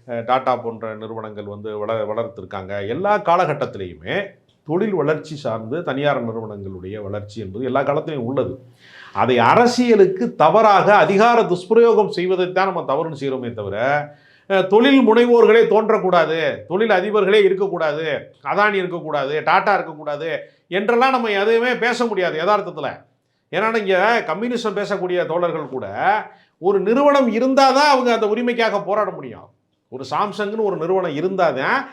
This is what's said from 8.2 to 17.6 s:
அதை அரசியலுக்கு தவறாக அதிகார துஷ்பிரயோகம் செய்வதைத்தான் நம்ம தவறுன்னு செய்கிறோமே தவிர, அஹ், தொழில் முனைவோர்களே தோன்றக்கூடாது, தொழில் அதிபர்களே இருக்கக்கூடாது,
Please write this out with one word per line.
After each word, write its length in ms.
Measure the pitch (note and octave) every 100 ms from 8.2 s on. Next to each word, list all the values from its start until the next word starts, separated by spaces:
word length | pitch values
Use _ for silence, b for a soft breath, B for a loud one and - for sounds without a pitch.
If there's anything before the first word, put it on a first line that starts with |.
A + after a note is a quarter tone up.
| A#2 C3+ A#2 - - B B B B
அதை 260 | G2 A#2 B2
அரசியலுக்கு 960 | A#2 F3 A#3+ A#3+ B3 G#3 F#3 F#3 A#3+ -
தவறாக 600 | D#3 G3+ A3 F#3+ E3+ G#3
அதிகார 480 | D#3 G3 A#3 A#3
துஷ்பிரயோகம் 720 | F3 F3 - A3+ A#3 G#3 G3 -
செய்வதைத்தான் 560 | F3+ F#3 F3 F3+ F#3+
நம்ம 120 | F3 C3+
தவறுன்னு 360 | C#3 E3 C3+
செய்கிறோமே 300 | C#3 C3 A#2+
தவிர, 540 | A2 G2 G2+ C3 D3 D3 b b b -
அஹ், 180 | G3 F#3
தொழில் 460 | G#3 C4 C4+ A3
முனைவோர்களே 540 | A3 A#3+ A#3 G#3+ A3+ G#3+
தோன்றக்கூடாது, 960 | G#3+ G#3+ G#3+ F3+ F3 D#3 D#3+ D3 G#2 -
தொழில் 220 | F#3 A3+
அதிபர்களே 540 | F#3+ G3+ G#3 F#3+ G#3+
இருக்கக்கூடாது, 920 | G3 F#3+